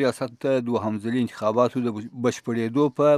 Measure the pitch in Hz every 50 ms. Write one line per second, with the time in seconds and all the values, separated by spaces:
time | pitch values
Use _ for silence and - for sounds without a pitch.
0 | 139 127 117 - 135 123 127 _ - 135 135 131 120 120 120 107 101 110 107 104
1 | 101 117 120 127 120 113 - - 107 107 110 120 123 117 - 127 120 120 104 104
2 | 110 117 - 127 120 123 110 - _ - 117 117 113 113 117 143 147 147 127 -
3 | 147 147 147